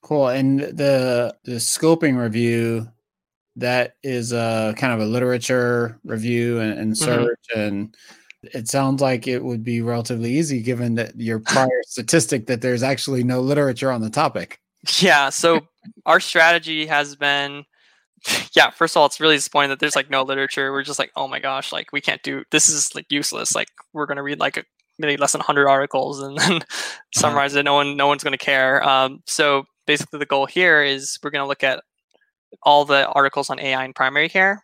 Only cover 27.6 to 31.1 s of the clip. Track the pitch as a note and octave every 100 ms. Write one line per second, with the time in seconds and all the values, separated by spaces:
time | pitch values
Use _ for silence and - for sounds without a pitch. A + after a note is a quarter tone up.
27.6 | C#3+ C#3+ C#3+ C#3+ C#3+ C#3+ D3 C3+ - C#3
28.6 | C3 C#3 - C3+ C3 C3+ - - D3 C#3
29.6 | C#3 _ - D3 D3 D3+ C#3+ C#3 C3+ F3
30.6 | F3+ D#3 C#3+ C#3 C#3